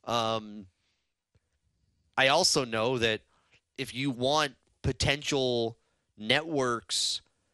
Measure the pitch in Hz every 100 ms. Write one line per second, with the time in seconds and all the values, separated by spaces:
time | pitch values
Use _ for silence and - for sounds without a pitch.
0 | - 117 113 110 107 104 98 _ _ _
1 | _ _ _ _ _ _ _ _ _ _
2 | _ - 135 151 - 151 123 113 113 127
3 | 113 107 _ _ _ _ _ - 131 113
4 | 143 120 127 151 147 120 _ _ - 131
5 | 147 143 - 143 127 120 113 117 _ _
6 | _ - 107 135 165 147 127 117 - -
7 | - - _ _ _